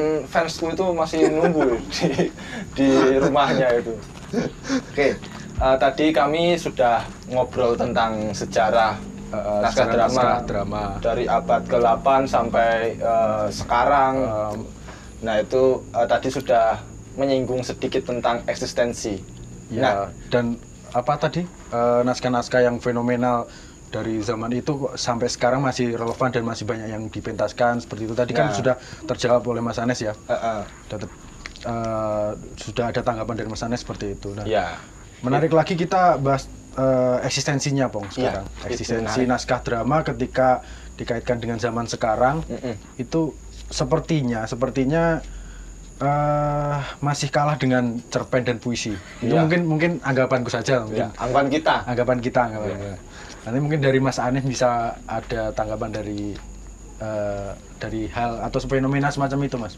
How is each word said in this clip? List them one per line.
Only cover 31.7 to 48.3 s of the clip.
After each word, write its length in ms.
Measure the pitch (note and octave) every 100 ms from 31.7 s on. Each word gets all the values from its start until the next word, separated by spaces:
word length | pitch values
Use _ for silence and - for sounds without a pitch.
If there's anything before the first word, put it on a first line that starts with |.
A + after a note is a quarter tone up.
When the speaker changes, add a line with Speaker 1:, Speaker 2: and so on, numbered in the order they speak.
| A#2 A2+ A2 A2 G#2+ G#2 G#2+ - -
Speaker 2:
sudah 260 | - G#2+ A#2
ada 80 | A#2
tanggapan 360 | A#2 A2 G#2+ A2+
dari 100 | A2
Mas 160 | G#2+
Anes 160 | A2+ A#2+
seperti 400 | - G2 G#2 G2
itu. 160 | G2+ G2+
Nah, 80 |
Speaker 1:
Ya. 320 | G#2+ G#2+ F2 D#2+ - - - -
Speaker 2:
menarik 320 | B2 C#3 D#3+ D#3+
lagi 240 | D3+ F3
kita 400 | F3 F#3+ F3+ D3
bahas, 320 | C#3 C3+ - - - -
eh, 480 | C3 B2+ B2+ B2
eksistensinya, 640 | B2 - C#3+ C#3 C#3+ C#3 B2
Pong, 240 | G#2 G2+
Speaker 1:
Ya, 160 | - B2
Speaker 2:
sekarang. 180 | G2 G2 -
Speaker 1:
itu 160 | G#2 A#2+
Speaker 2:
Eksistensi 480 | A2 A#2 A2 A#2
Speaker 1:
menarik. 80 | B2
Speaker 2:
naskah 280 | A#2+ - B2
drama 420 | - A#2 A2+ D#3
ketika 560 | D3+ A#2 B2+ - B2+ B2+ - - - -
dikaitkan 440 | A2+ A#2 - A#2+
dengan 160 | A#2 A2+
zaman 300 | A#2 A2+ A#2
sekarang, 560 | A#2+ A#2 A2 B2 D#3+
Speaker 1:
Mm-mm. 320 | D#3 A#2 B2+ G2+ - -
Speaker 2:
itu 340 | B2 E3 D#3 - - - -
sepertinya, 800 | - C#3+ D#3 - D#3 B2 A#2 A2
sepertinya, 720 | A#2+ B2+ C3+ C3 D#3+ E3 D#3 - - - - - - - -
eh, 800 | C#3 D3 D3 D3 D3 D3 D3 C#3+ C3+ -
masih 260 | C#3+ C#3+ C#3+
kalah 280 | D3+ D3 C#3+
dengan 420 | C3 B2+ A#2+ A#2 -
cerpen 380 | B2 A2+